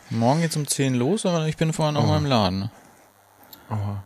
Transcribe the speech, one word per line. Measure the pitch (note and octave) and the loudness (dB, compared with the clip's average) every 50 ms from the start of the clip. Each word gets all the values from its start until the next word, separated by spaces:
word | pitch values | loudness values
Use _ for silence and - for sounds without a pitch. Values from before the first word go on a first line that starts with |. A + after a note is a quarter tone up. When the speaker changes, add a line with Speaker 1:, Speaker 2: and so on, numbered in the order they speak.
| - - | -12 -6
Speaker 1:
Morgen | A#2 A2+ A2+ A#2+ C#3 E3 | -2 0 2 2 2 2
geht's | E3+ D#3 - | 0 -2 -2
um | D3+ D3 | -4 -4
zehn | - - - C#3 C3+ B2+ | -4 -2 0 0 0 2
los, | B2 B2 C3+ G3 A3 - | 2 2 2 0 0 0
aber | F#3+ F3 E3 D#3 | 0 0 0 0
ich | D#3 D#3 | -2 -2
bin | - E3 D#3+ D#3 | 0 -2 -2 0
vorher | - D#3+ D3+ D3 | 0 -2 0 0
noch | - D3 | 2 2
Speaker 2:
Oh. | |
Speaker 1:
mal | D3+ D3+ D3+ | 2 2 2
im | D3+ | 2
Laden. | C#3+ C3+ A#2 G#2 F#2 F#2 G2 G2 A2 - - - - - - - _ _ _ _ _ _ _ - - - - - - | 2 2 2 2 2 0 -2 -4 -6 -10 -14 -20 -20 -20 -20 -20 _ _ _ _ _ _ _ -20 -20 -20 -20 -12 -8
Speaker 2:
Aha. | A2 G#2+ G2+ G#2 G2+ G2 G2 | -6 -4 -4 -4 -6 -8 -10